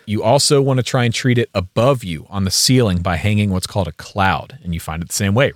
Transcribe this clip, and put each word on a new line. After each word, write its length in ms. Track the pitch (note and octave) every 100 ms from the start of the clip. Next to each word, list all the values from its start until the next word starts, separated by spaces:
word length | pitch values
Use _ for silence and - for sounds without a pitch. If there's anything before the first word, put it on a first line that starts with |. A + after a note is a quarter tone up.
| -
You 180 | G#2
also 380 | A2 C#3 - C#3+
wanna 200 | C3+ B2+
try 220 | - B2+
and 100 | A#2+
treat 240 | - C3 A#2+
it 120 | A2+
above 500 | G2 F2+ - B2+ C3
you 220 | F#2 D#2 -
on 160 | G2 F#2
the 60 |
ceiling 500 | - - B2+ A2 F2
by 160 | F2+ F2
hanging 320 | G#2 G#2 G2+
what's 180 | F#2 -
called 200 | G#2 F#2
a 40 |
cloud. 680 | - - C3+ C3+ - - -
And 100 | F2+
you 60 | E2
find 240 | - D#2+
it 60 | -
the 40 |
same 200 | - G2
way. 180 | A2 C3+